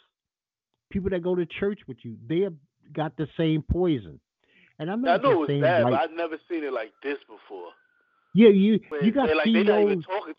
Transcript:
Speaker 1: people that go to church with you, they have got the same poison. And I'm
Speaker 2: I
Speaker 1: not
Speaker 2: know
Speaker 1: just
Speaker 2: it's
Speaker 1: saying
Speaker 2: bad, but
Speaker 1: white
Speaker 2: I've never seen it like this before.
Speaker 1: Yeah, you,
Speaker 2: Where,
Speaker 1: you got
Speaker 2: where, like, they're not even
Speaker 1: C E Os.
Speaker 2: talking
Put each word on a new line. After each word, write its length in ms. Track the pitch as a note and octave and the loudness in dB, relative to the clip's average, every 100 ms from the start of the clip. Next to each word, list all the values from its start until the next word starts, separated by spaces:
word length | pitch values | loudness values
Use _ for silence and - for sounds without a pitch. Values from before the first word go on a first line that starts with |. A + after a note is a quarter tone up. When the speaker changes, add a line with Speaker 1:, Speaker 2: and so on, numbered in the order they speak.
| _ _ _ _ _ _ _ _ _ | _ _ _ _ _ _ _ _ _
Speaker 1:
people 200 | G3 F#3+ | -8 -6
that 120 | F#3 | -6
go 120 | F3 | -4
to 100 | F3+ | -4
church 360 | E3+ - G3 G#3 - | -4 -6 -6 -6 -12
with 120 | A#2+ | -16
you, 140 | A#2+ A2 A2+ | -16 -16 -6
they 140 | D#3+ | -4
have 140 | G3 D#3 _ _ _ | -4 -6 _ _ _
got 200 | D3+ D#3 - | -8 -8 -6
the 100 | D3+ - | -8 -2
same 240 | E3 D#3 | 0 0
poison. 580 | - E3+ F3+ C#3 F2+ C#2+ _ _ _ _ _ - | -2 -2 0 -2 -6 -18 _ _ _ _ _ -12
And 120 | D#3 | -8
I'm 140 | A3 | -4
Speaker 2:
I 80 | C4+ | 0
Speaker 1:
not 100 | F#3+ | 0
Speaker 2:
know 80 | C#4 | 2
Speaker 1:
just 100 | F3 | 0
Speaker 2:
it's 60 | D3 | 0
Speaker 1:
saying 100 | C#3+ | 0
Speaker 2:
bad, 200 | D3+ F3 | 2 2
but 80 | B2 | 2
Speaker 1:
white 80 | C3 | 2
Speaker 2:
I've 100 | E3 | -2
never 240 | E3 E3 D#3 - | -4 -6 -8 -8
seen 160 | E3+ | -6
it 80 | D3 | -6
like 200 | B2 A2 - | -6 -8 -10
this 160 | C#3 C#3 - | -10 -10 -12
before. 420 | G#2 - G2 F2 - _ _ _ _ _ | -20 -18 -16 -16 -20 _ _ _ _ _
Speaker 1:
Yeah, 160 | F3+ A3+ | 6 8
you, 280 | G3 G3+ G#3 - | 8 6 2 -2
Speaker 2:
Where, 140 | D3 | -2
Speaker 1:
you 60 | F#3+ | 0
got 160 | C#4 B3 | 2 0
Speaker 2:
where, 100 | D#3 | 0
like, 100 | F#3 | 2
they're 120 | A3 | 2
not 160 | G#3 G#3 | 2 2
even 200 | G3+ F#3+ | 2 0
Speaker 1:
C 40 | D3+ | -4
E 40 | |
Os. 40 | F#3+ | -8
Speaker 2:
talking 140 | D#3 | -8